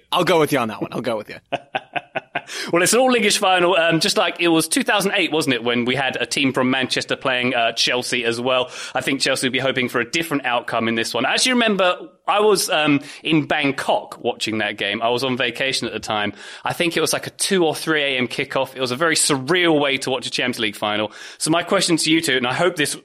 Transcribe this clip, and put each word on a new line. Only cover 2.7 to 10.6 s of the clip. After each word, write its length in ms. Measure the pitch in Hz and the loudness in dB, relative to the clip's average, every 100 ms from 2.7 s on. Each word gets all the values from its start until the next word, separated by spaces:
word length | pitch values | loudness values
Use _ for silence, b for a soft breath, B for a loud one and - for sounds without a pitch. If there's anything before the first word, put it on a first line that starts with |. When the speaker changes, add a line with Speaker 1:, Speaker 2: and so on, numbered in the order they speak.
Speaker 2:
Well, 80 | 170 | 0
it's 120 | 175 | 2
an 80 | 220 | 4
all-English 380 | 262 240 208 - | 4 4 2 2
final, 360 | 196 185 175 170 | 2 4 4 4
um, 220 | 165 165 | 4 2
just 180 | 190 214 | 2 2
like 240 | 175 180 | 0 2
it 60 | 175 | 2
was 220 | 160 156 | 4 2
two 160 | - | 0
thousand 280 | 240 208 190 202 | 0 0 2 0
eight, 160 | 156 | 0
wasn't 220 | 147 143 | 0 0
it, 100 | 123 | 0
when 200 | 117 120 | 0 0
we 120 | 120 127 | 0 0
had 180 | 135 | -2
a 120 | 117 120 | -2 -4
team 260 | - 135 | 0 0
from 180 | 127 127 | 2 2
Manchester 460 | 135 127 - - 127 | 0 0 -2 -2 -4
playing, 400 | 135 127 123 123 | -2 0 0 0
uh, 160 | 117 | 0
Chelsea 520 | 123 - 123 123 123 | 0 0 0 -2 -2
as 160 | 117 117 | 0 0
well. 300 | 123 127 123 B B | 2 2 0 B B
I 60 | 123 | -4
think 200 | 135 139 | -2 0
Chelsea 280 | 143 131 131 | 0 0 0
will 40 | |
be 60 | 127 | 0
hoping 300 | 131 127 123 | 0 0 0
for 120 | 127 | -2
a 80 | 117 | -2
different 380 | 165 160 143 131 | -2 -2 -2 0
outcome 400 | 120 | -2